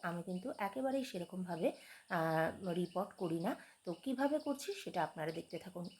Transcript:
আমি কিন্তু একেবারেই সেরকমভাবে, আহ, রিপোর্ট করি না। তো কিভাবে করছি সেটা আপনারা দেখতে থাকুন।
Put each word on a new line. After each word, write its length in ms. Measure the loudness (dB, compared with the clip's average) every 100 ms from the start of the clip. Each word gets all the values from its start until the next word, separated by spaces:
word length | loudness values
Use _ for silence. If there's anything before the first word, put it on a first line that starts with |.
আমি 200 | -2 -2
কিন্তু 300 | -2 -4 -4 -2
একেবারেই 460 | -2 0 0 2
সেরকমভাবে, 680 | 0 -4 -4 -4 -2 2 2 0 -8 -20 0
আহ, 600 | 2 4 6 4 2 0
রিপোর্ট 440 | 2 2 0 -2 -2
করি 240 | 0 2
না। 160 | 2 -2 -6 -10
তো 80 | -8
কিভাবে 460 | -4 -2 2 2 2
করছি 340 | 0 -2 -2
সেটা 300 | -4 -2 0
আপনারা 300 | 0 0 -2
দেখতে 260 | -2 -6 -8
থাকুন। 300 | -8 -8 -8